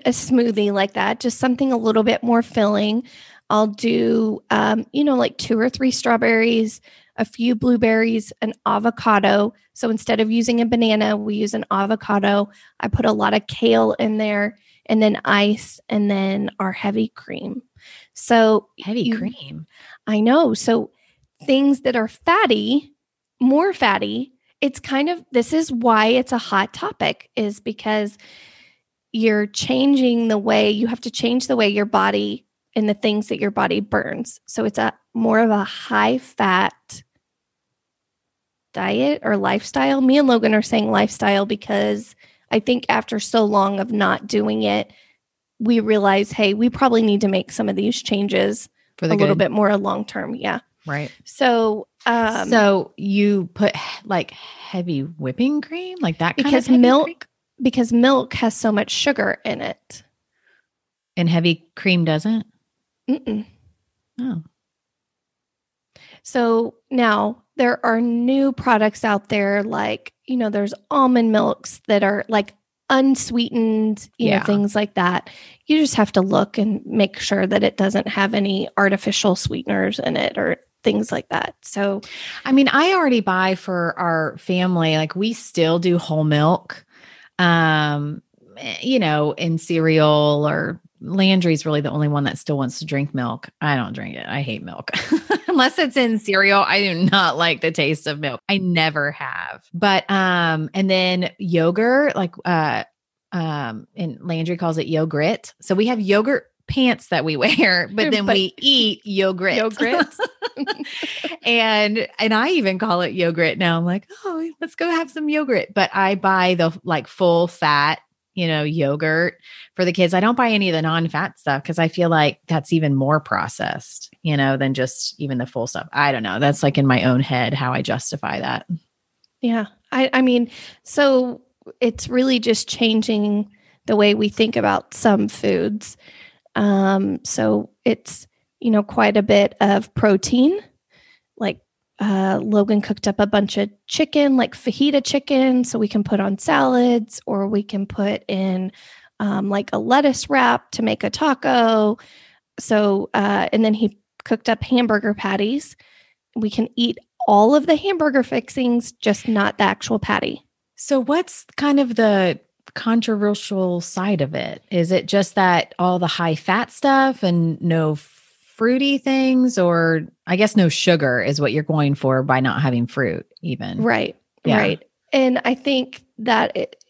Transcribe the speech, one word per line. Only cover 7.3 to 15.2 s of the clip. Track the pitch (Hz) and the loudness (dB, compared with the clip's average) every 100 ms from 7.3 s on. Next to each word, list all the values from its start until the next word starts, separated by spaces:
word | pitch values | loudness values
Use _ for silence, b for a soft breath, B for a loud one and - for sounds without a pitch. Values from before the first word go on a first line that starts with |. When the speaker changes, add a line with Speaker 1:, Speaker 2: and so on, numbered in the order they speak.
| - 233 | -2 -2
Speaker 1:
blueberries, | 226 254 240 226 220 226 226 - - | 0 2 2 4 2 2 -2 -6 -8
an | 214 - 214 | -8 -4 -2
avocado. | 233 226 233 226 202 196 202 214 - _ | 0 -2 -2 2 2 4 2 0 -4 _
So | - 233 | -8 -4
instead | 220 - 220 | -4 -2 0
of | 220 | 0
using | 233 233 233 | 0 0 0
a | 233 | 0
banana, | 233 226 214 214 208 | 2 2 2 0 -2
we | 214 208 | -4 -4
use | 208 | -4
an | 220 - | -4 -2
avocado. | 196 196 220 - 202 202 202 202 b b b | -2 0 -2 0 0 2 0 -2 b b b
I | 226 | -4
put | - 220 | 0 0
a | |
lot | 214 202 208 | 0 0 0
of | - | -4
kale | - 233 226 220 208 | -2 2 4 2 0
in | 220 214 | -2 -2
there, | 214 202 208 - b b - | -2 -2 -4 -6 b b -2
and | 220 | 2
then | 214 - | 2 2